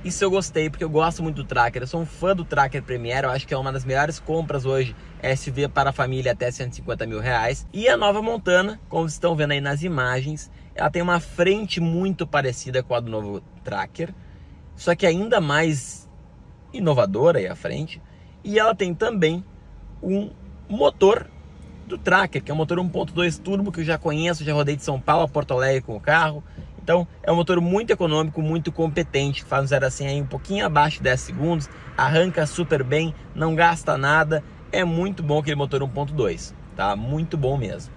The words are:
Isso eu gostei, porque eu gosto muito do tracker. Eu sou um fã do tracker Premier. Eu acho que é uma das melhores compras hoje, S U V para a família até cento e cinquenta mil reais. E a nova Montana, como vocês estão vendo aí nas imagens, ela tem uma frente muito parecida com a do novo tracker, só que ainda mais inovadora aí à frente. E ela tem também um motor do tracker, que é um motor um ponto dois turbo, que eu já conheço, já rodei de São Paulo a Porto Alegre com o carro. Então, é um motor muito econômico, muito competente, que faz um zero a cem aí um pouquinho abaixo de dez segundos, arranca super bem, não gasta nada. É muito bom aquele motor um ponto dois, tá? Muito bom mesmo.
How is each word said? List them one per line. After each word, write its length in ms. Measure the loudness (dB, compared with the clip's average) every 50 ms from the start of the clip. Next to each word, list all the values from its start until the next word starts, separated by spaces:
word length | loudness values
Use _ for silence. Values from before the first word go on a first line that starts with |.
| -6
Isso 180 | -6 -2 0
eu 80 | 2 2
gostei, 400 | 2 2 0 0 -2 -2 -2 -2
porque 140 | -4 -6 -6
eu 60 | 0
gosto 340 | 2 4 4 4 2 0 -4
muito 140 | -4 -4 -6
do 80 | -6
tracker. 380 | -4 2 2 2 2 2 -4 -8
Eu 40 | -6
sou 140 | -4 -6
um 40 | -6
fã 300 | -6 -6 -2 0 0 2
do 80 | 0 0
tracker 400 | -2 2 2 2 2 0 -6 -6
Premier. 400 | -4 -6 -6 -4 -2 -2 -2 0
Eu 60 | 0
acho 180 | -2 -4 -4 -4
que 60 | -4
é 40 | -4
uma 140 | -2 -4
das 140 | -4 -4 -2
melhores 340 | 0 2 2 2 0 0 -6
compras 460 | -6 -2 -2 -2 -2 -2 -2 -2 0
hoje, 280 | 0 2 2 0 -2 -4 -12 -16 -20 -16 -6
S 280 | -2 -2 -2 0 -2 -6
U 40 | -2
V 160 | -2 -2 0
para 220 | 2 2 2 2
a 20 | 2
família 400 | 0 0 0 0 0 0 0 0
até 180 | 0 0 -4
cento 220 | -2 -4 -8 -8 -8
e 20 | -10
cinquenta 280 | -6 -6 -6 -4 -4
mil 160 | -6 -4 -4
reais. 440 | -2 0 0 2 2 0 -2 -2 -6 -8
E 160 | -6 2 4 4
a 80 | 4
nova 260 | 4 4 2 2 2
Montana, 600 | 0 -2 -2 -2 0 4 4 4 4 2 -2 -8 -14 -4
como 140 | -2 -2 -2
vocês 100 | -2 -4
estão 200 | 0 0 0 2
vendo 180 | 2 0 0
aí 100 | 0 0
nas 200 | 0 -2 -2 -2
imagens, 720 | -2 -2 -2 0 0 0 0 -2 -2 -4 -6 -8 -10 -14 -18 -20 -20 -14 -6
ela 140 | -2 -2 0
tem 120 | 0 0
uma 200 | 2 2 2 0
frente 580 | 0 -4 0 2 2 4 4 2 0 -4 -2 -2
muito 480 | 0 0 2 2 0 0 0 -2 -4 -2
parecida 560 | 0 0 0 0 -4 -4 -8 -2 -2 -2 -2
com 120 | 0 -2
a 40 | -2
do 100 | -2 -2
novo 320 | -6 -6 -6 -6 -8 -8 -10 -14 -20 -16 -12
tracker, 500 | -8 -6 -6 -6 -8 -6 -8 -8 -8 -8 -16 -18 -20 -20 -20 -20 -20 -20 -20 -20 -20 -20
só 180 | -6 0 0 0
que 120 | 4 4
ainda 340 | 4 4 4 2 2 2 2
mais 680 | 4 4 2 2 4 2 2 0 -4 -8 -16 -16 -18 -20 -20 -20 -20 -20 -20 -20 -20 -20 -20 -20 -20 -14 -8
inovadora 680 | -2 2 2 4 4 4 2 2 4 4 6 6 4
aí 80 | 0 -2
à 80 | -6
frente. 460 | -6 -8 -6 -6 -6 -6 -8 -10 -16 -18 -20 -20 -20 -20 -20 -20 -16 -8
E 160 | 0 2 4
ela 160 | 4 4 4
tem 180 | 2 0 -2 0
também 520 | -2 -2 -2 2 2 2 2 2 0 -6 -12 -18 -20 -20 -20 -20 -18 -18 -18 -16 -10 -4
um 280 | -2 -2 -2 -2 -4 -10 -16 -18 -18 -18 -18 -12 -10
motor 600 | -2 2 2 2 4 6 6 6 6 6 0 -8 -16 -20 -20 -20 -20 -20 -20 -18 -18 -18 -12
do 120 | -12 -12 -4
tracker, 460 | 2 4 4 4 4 2 -2 -6 -4
que 80 | -2
é 20 | -2
um 40 | -2
motor 220 | 0 0 0 0
um 100 | 0 -2
ponto 240 | -2 -2 -4 -2 -2
dois 260 | 0 0 0 0 -2
turbo, 320 | -4 -2 0 0 0 -2
que 80 | -2 -4
eu 60 | -2
já 120 | -2 -2 0
conheço, 460 | 0 -2 0 0 0 0 -2 -2 -2
já 100 | -2 0
rodei 220 | 2 2 2 0
de 80 | -2 -2
São 160 | -4 -4 -4
Paulo 240 | 2 2 4 4 4
a 40 | 2
Porto 240 | 0 -2 -2 0 0
Alegre 260 | 2 2 2 2 2
com 160 | 0 -4 -10
o 60 | -6
carro. 420 | 0 2 4 4 4 2 -2 -6 -10 -14 -16 -16 -16 -16 -16 -12 0
Então, 240 | 2 2 2 2 0 -8 -8 0
é 80 | 2
um 40 | 2 2
motor 240 | 4 2 2 2
muito 300 | 2 2 2 0 2 2
econômico, 500 | 0 2 2 0 2 2 0 0 -2 -4
muito 320 | -2 -2 -2 -2 -4 -6 -2
competente, 680 | -2 -2 -2 0 -2 -4 -2 -2 -2 0 0 -4 -6
que 80 | -6 -2
faz 140 | -2 0 0
um 40 | 2
zero 180 | 2 2 2
a 40 | 0
cem 160 | -2 -2 -4
aí 160 | -4 -2 -4
um 40 | -4
pouquinho 400 | -4 -6 -10 -6 -4 -2 -2 0
abaixo 320 | 2 4 4 4 4 2 0
de 60 | 0
dez 180 | 0 0 0
segundos, 480 | -2 -6 -6 -2 0 0 0 0 -2 -6 -10 -18 -18 -10 -2 0
arranca 480 | 2 4 6 4 4 4 2 0 -2
super 380 | -2 0 -4 0 0 2 0 2
bem, 320 | 0 0 0 0 -2 -4 -8 -14 -14 -6
não 220 | -2 -2 0 2
gasta 420 | 4 4 4 4 2 0 -2 -2 0
nada. 460 | 2 4 4 4 4 4 0 -2 -2 -6 -18 -18 -12 -4
É 140 | -2 0 0
muito 400 | 2 0 0 0 -2 -2 -4 0
bom 160 | 2 2 2
aquele 160 | 2 0 0
motor 260 | -2 -2 0 0 -2
um 60 | -2 -2
ponto 260 | -2 -4 -4 -4 0
dois, 400 | 0 0 0 0 -4 -8 -14 -16 -16 -18 -16 -6
tá? 180 | -2 -2 0 0
Muito 440 | -2 -2 -2 -2 -2 -2 -2 -2 0
bom 200 | 0 0 0 0
mesmo. 360 | -2 -4 -6 -8 -10 -14 -16